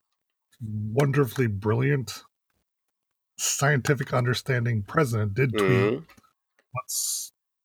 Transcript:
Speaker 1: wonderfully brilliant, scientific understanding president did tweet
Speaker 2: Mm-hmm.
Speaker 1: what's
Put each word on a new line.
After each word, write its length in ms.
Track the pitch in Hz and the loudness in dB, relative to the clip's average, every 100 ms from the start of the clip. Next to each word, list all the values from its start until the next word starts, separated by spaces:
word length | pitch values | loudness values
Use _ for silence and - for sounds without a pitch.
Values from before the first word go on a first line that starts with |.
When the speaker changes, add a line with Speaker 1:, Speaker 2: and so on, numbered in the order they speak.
| _ _ _ _ _ _ | _ _ _ _ _ _
Speaker 1:
wonderfully 840 | 110 107 107 120 143 147 127 131 117 | -8 -6 -2 0 2 2 0 0 0
brilliant, 720 | 98 107 117 135 143 113 - - _ _ _ _ _ _ _ _ _ _ - | 0 0 0 2 0 -4 -12 -18 _ _ _ _ _ _ _ _ _ _ -6
scientific 760 | - - 143 139 156 131 139 | -4 0 2 2 2 0 0
understanding 720 | 131 123 117 - 123 117 110 | 0 0 -2 -2 -2 0 -2
president 500 | 101 165 131 113 107 | 0 0 2 0 0
did 160 | 101 131 107 | 0 0 2
tweet 100 | 95 | 4
Speaker 2:
Mm-hmm. 360 | 95 104 139 165 - _ _ _ _ _ | 4 4 0 -6 -20 _ _ _ _ _
Speaker 1:
what's 640 | 123 - - - - - _ _ _ | -10 -8 -6 -4 -6 -10 _ _ _